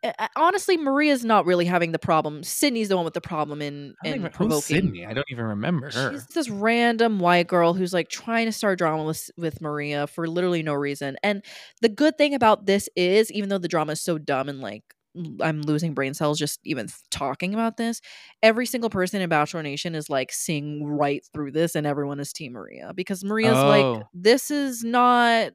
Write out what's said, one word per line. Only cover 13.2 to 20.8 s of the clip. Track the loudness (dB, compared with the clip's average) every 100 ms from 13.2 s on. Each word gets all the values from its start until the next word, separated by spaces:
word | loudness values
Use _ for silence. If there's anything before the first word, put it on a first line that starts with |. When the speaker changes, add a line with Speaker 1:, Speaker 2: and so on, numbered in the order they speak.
| 4
Speaker 1:
even | 0 -2
though | -2
the | -2
drama | -2 -2
is | -4
so | -2 -4
dumb | 0 -2 -2
and, | -6
like, | -8 -10 _ _ _ -12
l-, | -10 -4
I'm | -2 -2
losing | 0 0 0
brain | -2 -4 0
cells | -2 0
just | -4 -6
even | -8 -8 -8
th-, | -12 _
talking | -6 -6 -4 -4
about | -2 -2 -2
this, | -6 -6 -12 -20 -20 _
every | 4 4 -2
single | -2 -2
person | -2 -2 0
in | 2
Bachelor | 2 2 -2
Nation | -8 -6 -6
is, | -6 -2
like, | -2 -2
seeing | -6 -4 -4 -4 -6